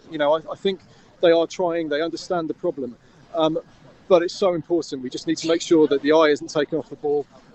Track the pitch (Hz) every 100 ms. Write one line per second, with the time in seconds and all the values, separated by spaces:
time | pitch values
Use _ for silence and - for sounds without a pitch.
0 | - 160 143 160 - 151 196 190 _ -
1 | _ - 175 165 160 - 180 170 160 147
2 | 165 160 - 180 156 - 180 160 123 113
3 | _ _ _ 170 156 165 - _ - -
4 | - 180 175 - 196 175 - 175 - 135
5 | 127 156 165 160 160 170 - 165 151 139
6 | 143 156 156 139 165 156 143 156 - 143
7 | 147 147 - - _